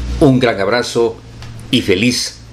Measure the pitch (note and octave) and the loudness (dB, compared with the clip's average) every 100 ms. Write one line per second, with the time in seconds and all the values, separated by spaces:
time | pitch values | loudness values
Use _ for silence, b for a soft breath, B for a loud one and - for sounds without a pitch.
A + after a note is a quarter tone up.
0 | - - C#3+ B2+ B2 G2+ G2 A#2+ A#2+ A#2 | -6 2 4 4 2 0 0 0 0 0
1 | A#2 - - - - - - B2 - F#2 | 0 -2 -14 -16 -16 -16 -2 -2 2 2
2 | B2 B3 - - - | 2 0 -6 -12 -20